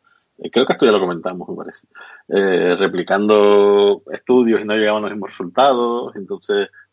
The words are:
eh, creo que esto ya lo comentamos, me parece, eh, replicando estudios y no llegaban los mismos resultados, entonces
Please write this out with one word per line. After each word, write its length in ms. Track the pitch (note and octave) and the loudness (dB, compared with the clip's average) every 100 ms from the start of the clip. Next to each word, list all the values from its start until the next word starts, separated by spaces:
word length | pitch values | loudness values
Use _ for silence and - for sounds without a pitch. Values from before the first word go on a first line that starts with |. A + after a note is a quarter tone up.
| _ _ _ _ | _ _ _ _
eh, 140 | - | -4
creo 140 | A#2+ C#3 | -2 0
que 80 | |
esto 120 | - A#2 | 2 2
ya 60 | |
lo 80 | G#2 | 2
comentamos, 500 | F2+ E2+ F#2 F#2 - | 0 -6 -8 -12 -12
me 60 | E2 | -14
parece, 320 | - - _ - - - - | -16 -20 _ -20 -20 -20 -4
eh, 480 | G2 G2 F2 F2+ F2 | -2 0 0 0 0
replicando 1300 | F#2+ F2+ F2 G2 G#2 G#2 G#2 G#2 G2+ G2+ G2+ G2 - | -2 -2 -2 0 2 4 4 4 4 4 2 0 -6
estudios 500 | D#2+ - B2+ A#2 G#2 | -10 0 2 4 0
y 40 | G#2 | -2
no 100 | G#2+ | -2
llegaban 260 | G#2+ G#2+ | 0 -2
los 100 | G#2 | -6
mismos 200 | G#2 G2 | -10 -12
resultados, 840 | - F2+ - C#3 A#2+ A#2+ A#2+ - G#2+ | -12 -8 0 2 2 -2 -4 -8 -12
entonces 540 | G2 G2 - G2+ G2 _ _ | -12 -12 -4 -4 -4 _ _